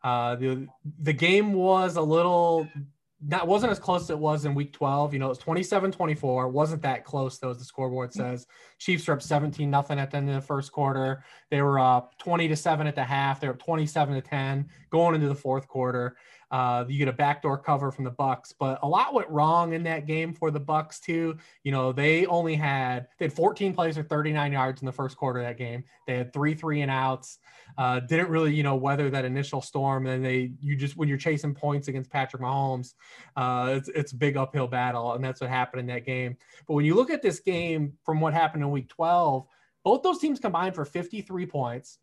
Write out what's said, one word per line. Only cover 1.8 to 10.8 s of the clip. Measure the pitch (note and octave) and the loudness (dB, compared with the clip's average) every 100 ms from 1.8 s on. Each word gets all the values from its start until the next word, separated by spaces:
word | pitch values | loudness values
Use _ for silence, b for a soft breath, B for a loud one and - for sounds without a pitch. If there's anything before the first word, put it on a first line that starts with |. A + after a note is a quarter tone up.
| F#3 E3+ | 4 0
a | |
little, | D#3 D#3+ F3 F3 E3+ E3 D#3 D3 C#3 _ _ _ D3 | 2 4 6 6 6 4 0 -8 -12 _ _ _ -4
not, | F3 E3+ | -2 2
wasn't | G3+ A#3 | 4 4
as | G3 | 0
close | - F3+ | 0 0
as | E3+ | 0
it | D3+ | -2
was | D3+ D3+ D3 | 0 0 0
in | |
week | C#3+ C#3+ | -2 -4
twelve. | - C#3+ C#3 D3 | -2 0 2 0
You | C#3 | 0
know, | C3+ | -2
it | |
was | B2+ | -2
twenty-seven | - D#3+ F#3 G3+ F#3+ | -2 -2 2 2 2
twenty-four. | F#3+ E3+ D3+ C#3+ B2+ B2+ | -2 -2 0 0 0 0
Wasn't | C3 D3+ D#3+ | 2 0 0
that | C#3+ B2 - | -2 -4 -4
close, | C#3+ C3+ - | -4 -4 -4
though, | C3 | -8
as | B2 | -8
the | B2+ | -12
scoreboard | - C3 B2+ B2 | -6 -4 -4 -6
says. | G3+ B2 B2 - B B B | -6 -6 -6 -12 B B B
Chiefs | - F3 - | -2 -2 0
were | C#3+ | -2
up | |
seventeen | - D3 D3 C#3+ D3 | 2 0 0 -2 0
nothing | C#3 C#3+ D3 | 0 0 -4
at | C#3 | -4
the | C#3+ | -4
end | C#3 | -2
of | C#3 | -4
the | |
first | C3+ C#3+ C#3 | -2 -6 -4
quarter. | - | -2